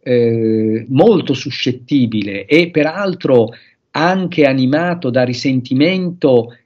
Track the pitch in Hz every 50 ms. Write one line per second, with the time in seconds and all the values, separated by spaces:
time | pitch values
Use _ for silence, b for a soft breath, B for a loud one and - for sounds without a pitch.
0 | - 139 123 120 117 117 117 113 113 113 110 110 110 107 110 113 117 123 131 139
1 | 180 233 214 156 - - 135 - - 143 127 - - 131 120 - - - 151 139
2 | 123 110 110 107 98 101 98 101 - - 147 165 175 170 - 156 147 156 160 190
3 | 202 196 175 175 - 139 131 120 117 117 B B B B B B _ _ - 143
4 | 156 175 185 190 180 - - 160 143 135 135 135 127 127 143 156 170 180 170 175
5 | - 127 123 127 123 123 123 - - 139 131 127 123 - 131 131 147 175 190 190
6 | 185 175 175 - - 143 127 120 113 117 - _ _